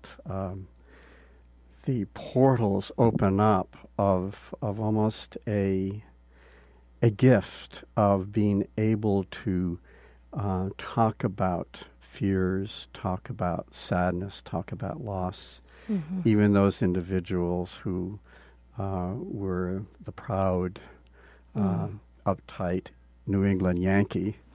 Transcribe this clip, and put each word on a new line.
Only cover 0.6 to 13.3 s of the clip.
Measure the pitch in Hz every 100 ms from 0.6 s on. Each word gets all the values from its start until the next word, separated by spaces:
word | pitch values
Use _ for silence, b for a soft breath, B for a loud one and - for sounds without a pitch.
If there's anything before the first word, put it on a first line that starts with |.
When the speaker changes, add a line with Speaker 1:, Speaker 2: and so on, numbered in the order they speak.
| 92 - b b b b b b b - _ - -
Speaker 1:
the | 127 98
portals | - - 127 135 123 107 98 - -
open | 117 107 101 98
up | 107 95 - - - -
of, | 98 92 95 - - -
of | 107 104
almost | 107 110 107 - - - -
a, | 104 98 95 95 104 - _ _ b b b b b b -
a | 117
gift | 101 127 110 - - - - - -
of | 101 101 95
being | 107 104 101 - -
able | 110 110 107 98 92
to, | - - 90 90 87 - b b b b
uh, | - 101 92 95 -
talk | - - 113 -
about | 107 92 92 87 - - - -
fears, | - - 98 95 92 95 101 - -
talk | - 98 92
about | -